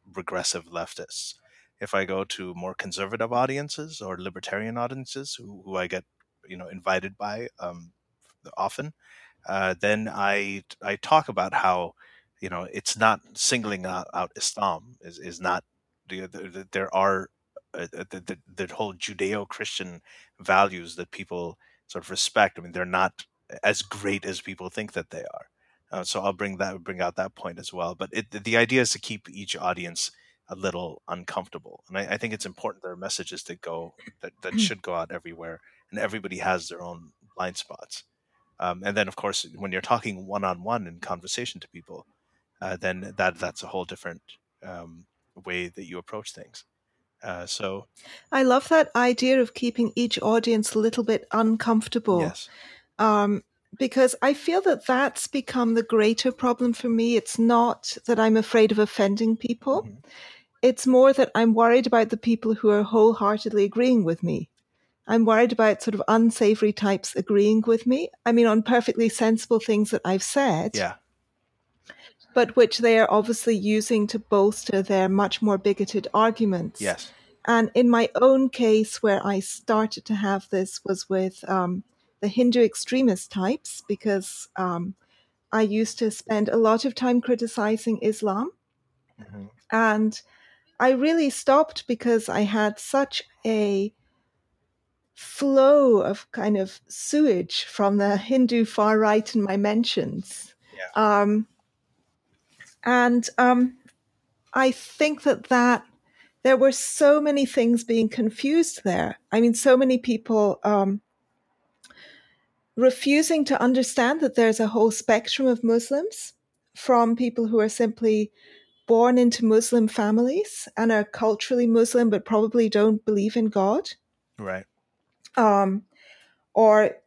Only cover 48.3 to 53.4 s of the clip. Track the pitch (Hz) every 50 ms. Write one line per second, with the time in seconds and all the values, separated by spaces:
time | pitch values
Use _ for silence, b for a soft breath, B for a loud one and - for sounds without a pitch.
48.3 | - 269 262 254 247 277 277 - 330 320 294 - - 240 247 247 240 - 254 254
49.3 | 269 262 240 233 - - 247 240 - 240 233 214 - 240 240 226 - - - 214
50.3 | 226 233 226 233 226 214 214 - - 220 214 226 220 247 214 226 220 - - -
51.3 | - 220 226 220 226 214 - 233 226 220 - - - 233 226 214 185 170 165 175
52.3 | - - - B B B B B B B B B _ - 214 220 208 208 202 202
53.3 | 202 -